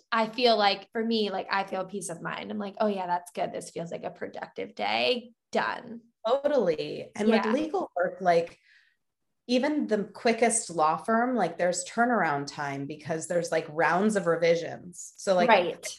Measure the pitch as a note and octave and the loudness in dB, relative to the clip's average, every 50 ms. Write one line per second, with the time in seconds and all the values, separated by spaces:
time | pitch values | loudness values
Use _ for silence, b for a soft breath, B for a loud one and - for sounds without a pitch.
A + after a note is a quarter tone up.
0 | - _ - A3+ A3 A3 A3 - B3 A#3+ A3+ G#3 G#3 G3+ G3 G3 - - - A#3 | -8 _ -2 0 0 0 0 2 4 4 6 6 4 4 2 0 -4 -8 -6 -4
1 | A3 A3+ A3+ A3 G#3+ G3+ F#3+ F#3+ - - - G3 G3 F#3+ - F#3+ F#3 F3+ G3+ G3+ | -2 0 0 0 0 0 -2 -4 -4 -2 -2 -2 -2 -2 -4 -6 -6 -6 -8 -10
2 | F3 E3+ E3 E3+ E3+ E3 D3+ - F3 G3 G#3+ G#3+ G3+ G3 G3 - A3 G#3+ G3+ F#3+ | -8 -8 -10 -8 -8 -8 -8 -8 -8 -8 -6 -6 -8 -6 -4 0 0 0 0 -2
3 | F#3 F3 F3 F3+ F3 - - G3 F3+ - - - E3+ - - - E3+ E3+ E3+ E3 | -2 -2 -4 -4 -4 -6 -6 -6 -4 -4 -4 -8 -10 -10 -10 -10 -8 -8 -8 -10
4 | - - - - G3+ G3 - - - - - - F#3+ G#3 - - G#3 G3+ G#3+ A#3 | -10 -10 -10 -10 -12 -12 -10 -12 -12 -12 -10 -10 -10 -10 -8 -6 -4 -2 0 0
5 | A#3+ B3 B3+ A#3+ A#3 A#3 - _ _ _ - G#3+ A2 A2 G#2 - - - A3+ A#3 | 2 2 0 0 -4 -10 -18 _ _ _ -2 -2 -2 -2 -4 -6 -8 -12 -16 -16
6 | - _ _ _ - A3 B3 C#4 C#4 C#4+ D4 C4+ G#3 F3 D#3 D3+ D3 D3+ D3 D3 | -18 _ _ _ -2 0 0 2 2 2 2 2 2 2 0 -2 -4 -6 -6 -8
7 | - - - - G#3 A3 A3 G#3 G#3 A3+ A3 C#4+ D#4 D#4 - G3+ D#4 - - F3+ | -10 -10 -6 0 2 4 4 4 4 2 0 0 0 -2 -2 -4 -4 -4 -2 -2
8 | F3 F3+ F3+ - F#3+ F3+ E3+ E3+ E3 - - b b b b b b b b b | -2 -2 -2 0 2 4 4 4 2 0 -4 b b b b b b b b b
9 | _ _ _ _ _ _ _ _ _ - A#3+ B3+ A#3+ D4+ D4+ D4 A#3 G3+ G#3+ G#3 | _ _ _ _ _ _ _ _ _ 0 2 2 2 2 0 -2 -2 0 0 -2
10 | G3 - - - - A#3+ A3+ A3+ B3 A3+ A3 - - - E3 D#3+ D3+ D#3 D#3+ E3+ | -2 -4 -6 -2 0 0 2 4 2 2 2 0 -2 -4 0 2 2 2 2 0
11 | - - A3+ A3+ A#3+ B3+ B3+ A#3 F#3+ E3 - - F3+ F3+ F3 F3 - - - A#3 | 0 0 2 2 2 2 2 2 0 0 0 0 0 0 0 0 -4 -4 0 0
12 | A#3 B3 B3 G#3+ F3 D#3+ C#3+ C#3+ C#3+ C#3+ - - D3 C#3+ C#3 C#3 C#3+ C#3+ D#3 D3+ | 2 4 4 2 2 2 0 -2 -4 -6 -6 -6 -6 -6 -6 -6 -6 -8 -10 -8
13 | - D#3 E3 D#3+ D#3 - F3+ F3 E3+ E3+ E3 D#3+ D#3+ D3+ D3 D#3 D#3+ D3+ E3+ F3+ | -6 -6 -6 -4 -4 -2 -2 -2 0 0 0 -2 -2 -2 0 2 4 4 4 4
14 | G3+ G#3+ G#3+ G3 F3 E3+ E3 E3 E3+ E3+ E3+ E3 E3 C#3+ C#3 - - F3 - - | 4 2 2 2 2 2 2 4 4 4 4 4 0 -4 -8 -12 -14 -16 -16 -16
15 | - - - - - G3+ F#3 F3+ - - A3 G3 F3 E3 - - - - - | -18 -18 -18 -6 -2 0 2 4 6 6 6 4 4 2 -4 -6 -10 -12 -6